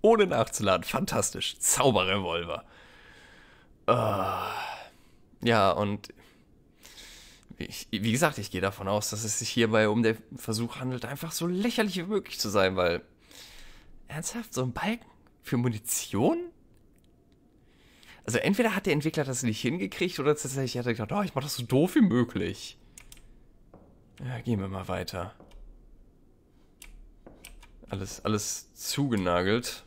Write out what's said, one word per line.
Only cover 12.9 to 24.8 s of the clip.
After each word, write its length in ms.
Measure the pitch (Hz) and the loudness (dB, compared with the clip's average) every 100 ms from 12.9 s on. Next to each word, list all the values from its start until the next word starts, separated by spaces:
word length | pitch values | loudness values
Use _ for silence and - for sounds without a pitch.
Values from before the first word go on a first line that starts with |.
| 85 - _ _ - - - - - - - - | 2 -4 _ _ -20 -20 -20 -20 -20 -20 -20 -12
ernsthaft, 460 | 147 165 233 233 | -8 -8 -8 -8
so 80 | - | -4
ein 100 | 127 | -4
Balken 320 | 120 190 226 - _ - _ | -2 -4 -4 -8 _ -20 _
für 140 | - 131 | -4 0
Munition? 920 | 123 107 - - - 98 143 339 349 - _ - _ _ _ _ _ _ _ _ _ _ _ _ - - - | 0 -2 -4 -6 -2 2 2 2 -4 -14 _ -20 _ _ _ _ _ _ _ _ _ _ _ _ -20 -14 -2
Also 80 | 110 | 0
entweder 380 | - 196 233 196 | 2 2 2 2
hat 100 | 196 | 0
der 60 | |
Entwickler 320 | 147 156 160 | 0 0 -2
das 180 | 135 123 | -2 -2
nicht 180 | 123 107 | -2 0
hingekriegt 580 | 123 170 196 - 180 - | -2 -2 -6 -2 -4 0
oder 160 | 139 147 | 0 2
tatsächlich 420 | 135 135 131 123 | -2 -4 -4 -2
hat 80 | 123 | -2
er 80 | |
gedacht, 180 | 117 107 | -2 -2
oh, 100 | 196 | -2
ich 120 | 196 | -2
mach 80 | - | -4
das 140 | 143 - | -6 -8
so 80 | |
doof 300 | 120 131 180 | 0 2 4
wie 60 | 320 | 6
möglich. 800 | 202 120 120 - 90 98 - - - - - - - - - - - - - - - - | 6 6 2 0 -4 -6 -12 -16 -20 -20 -20 -20 -20 -20 -20 -20 -20 -20 -20 -20 -20 -14
Ja, 180 | 127 127 | -10 -8
gehen 200 | 123 110 | -2 -2
wir 80 | 95 | -2
mal 200 | 95 | -6